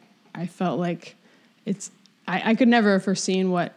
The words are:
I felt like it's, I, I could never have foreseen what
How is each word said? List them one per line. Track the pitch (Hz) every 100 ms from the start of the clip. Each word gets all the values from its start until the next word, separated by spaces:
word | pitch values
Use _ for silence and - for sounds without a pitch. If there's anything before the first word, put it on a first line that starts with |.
| _ _ _ -
I | 170
felt | - 185 135
like | 175 170 - - _ _ _ _ -
it's, | 196 - - _ _ -
I, | 180 -
I | 220
could | 240
never | 240 208
have | 196
foreseen | 196 185 - 190 185
what | 180 165